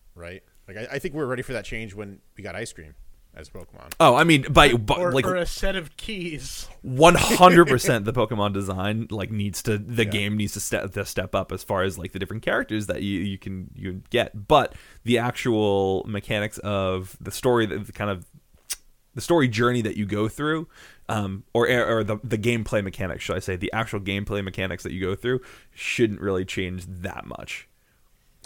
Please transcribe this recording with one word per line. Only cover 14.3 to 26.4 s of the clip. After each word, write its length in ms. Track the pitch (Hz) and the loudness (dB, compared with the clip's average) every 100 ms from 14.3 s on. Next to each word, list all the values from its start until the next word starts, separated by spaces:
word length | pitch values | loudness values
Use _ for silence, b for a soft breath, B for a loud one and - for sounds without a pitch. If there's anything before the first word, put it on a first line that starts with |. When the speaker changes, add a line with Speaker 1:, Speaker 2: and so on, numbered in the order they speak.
| 107 101 | -4 4
Speaker 2:
But 280 | 151 110 - B B | 4 4 -4 B B
the 120 | 110 117 | 0 0
actual 840 | 120 - 127 110 104 98 95 95 - | 0 -2 0 2 4 2 2 0 -2
mechanics 520 | 101 - 107 104 - | -6 -4 -4 -4 -6
of 580 | 104 101 95 92 92 - | -4 -2 -2 -4 -6 -14
the 120 | 104 | -12
story, 320 | - 127 120 | -2 2 4
the, 140 | 107 78 | 2 -2
the 140 | 101 | -8
kind 180 | - 104 | -6 -6
of, 160 | 92 - - _ _ - - _ _ _ 120 | -6 -10 -20 _ _ -12 -12 _ _ _ -6
the 40 | |
story 280 | - 170 127 | 2 4 4
journey 340 | 107 120 123 | 4 2 2
that 140 | 107 101 | 0 -2
you 100 | 98 | -2
go 220 | 104 110 | -2 -2
through, 400 | - 151 160 160 B B B - | -2 -4 -4 -6 B B B -6
um, 340 | 110 98 95 - | -4 -4 -8 -2
or, 160 | 117 117 | 2 4
or 360 | 123 107 113 | 4 2 0
the, 140 | 107 107 | 0 -4
the 160 | 117 110 | -4 -2
gameplay 440 | 113 117 104 110 | 0 0 0 -2
mechanics, 420 | 98 - 92 - | -2 -4 -6 -6
should 100 | - | -6
I 60 | 87 | -6
say, 160 | - 90 | -4 -4
the 160 | 95 | -4
actual 260 | 110 113 104 | -4 -4 -4
gameplay 440 | 98 101 101 104 | -4 -4 -4 -4
mechanics 400 | 95 - 95 87 | -6 -4 -6 -6
that 80 | - | -8
you 80 | 92 | -4
go 160 | 92 98 | -4 -2
through 240 | 120 127 B B B | -2 -2 B B B
shouldn't 460 | - - - 113 101 | -12 -4 2 2 2
really 240 | 98 92 | -2 -2